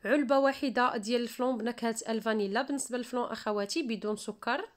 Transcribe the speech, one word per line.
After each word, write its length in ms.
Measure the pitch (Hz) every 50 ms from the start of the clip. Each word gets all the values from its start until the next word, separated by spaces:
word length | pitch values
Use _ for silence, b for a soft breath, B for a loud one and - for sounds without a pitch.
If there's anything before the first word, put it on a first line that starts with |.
| -
علبه 340 | 202 254 302 285 226 277 269
واحده 580 | 277 269 262 - - 269 214 254 240 247 -
ديال 260 | 233 196 214 240 240
الفلون 360 | 240 226 - - 254 254 262 226
بنكهه 380 | 214 233 240 240 233 226 220 226 - -
الفانيلا. 540 | 226 220 - 226 214 214 208 196 196 226
بالنسبه 360 | 262 262 285 269 - - 233 247
للفلون 320 | 247 240 247 247 240 -
اخواتي 520 | 226 214 - 220 208 208 202 202 - 330
بدون 340 | 311 240 226 208 - 208 214
سكر 520 | 208 - - 208 - - 233 247 294 415 - _